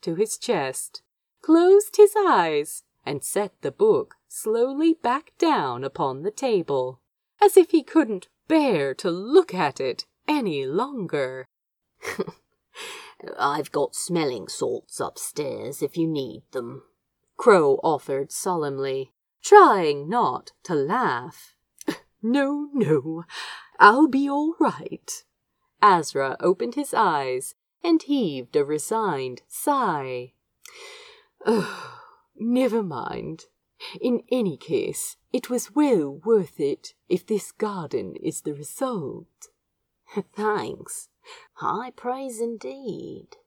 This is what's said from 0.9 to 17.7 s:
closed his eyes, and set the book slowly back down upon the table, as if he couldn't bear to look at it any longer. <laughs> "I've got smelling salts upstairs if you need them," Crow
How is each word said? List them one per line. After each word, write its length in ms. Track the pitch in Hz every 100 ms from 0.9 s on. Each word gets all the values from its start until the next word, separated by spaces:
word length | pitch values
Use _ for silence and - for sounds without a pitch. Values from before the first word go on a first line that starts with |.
| - _ _ _ _
closed 540 | - 330 349 403 - -
his 180 | 415 427
eyes, 680 | 381 220 165 147 151 - _ _ -
and 180 | 139
set 380 | - 202 202 _
the 100 | 143
book 440 | - 220 147 - - _
slowly 680 | - 220 233 254 277 330
back 380 | 320 240 269 - -
down 460 | 339 247 135 120
upon 380 | 139 - 143 131
the 100 | 185 - 269
table, 500 | 202 160 135 127 131 _ _ _ -
as 140 | 403 392
if 160 | 339
he 120 | 330
couldn't 440 | - 320 226 190 - _ -
bear 460 | 320 285 165 139 -
to 140 | 185
look 440 | 175 214 330 339
at 260 | 185 147 -
it 260 | 131 - - _ -
any 380 | 302 208 143 131
longer. 840 | 170 269 269 165 147 131 131 127 _ _ _ _ _
<laughs> 160 | - - - - _ _ _ - - - - - - -
"I've 320 | 135 151 135
got 240 | 151 135 -
smelling 540 | - 170 147 117 90
salts 500 | - 117 113 - -
upstairs 840 | 117 - - - 143 107 110 139
if 160 | 143 170
you 100 | 165
need 360 | 151 127 107 -
them," 320 | 131 117 135 _ _ _ _ _ -
Crow 420 | 247 190 147